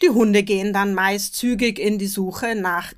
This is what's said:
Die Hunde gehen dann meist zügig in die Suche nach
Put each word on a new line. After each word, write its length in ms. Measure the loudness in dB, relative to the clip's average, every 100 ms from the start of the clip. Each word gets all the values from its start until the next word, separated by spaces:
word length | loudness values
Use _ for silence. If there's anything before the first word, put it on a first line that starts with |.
Die 80 | 2
Hunde 320 | 4 4 4
gehen 300 | 2 0 0
dann 200 | 0 0
meist 440 | 0 0 0 -4 -4
zügig 420 | -4 0 0 0
in 220 | -2 -2
die 80 | -4
Suche 480 | -4 -6 -4 -6 -4
nach 360 | -2 -2 -4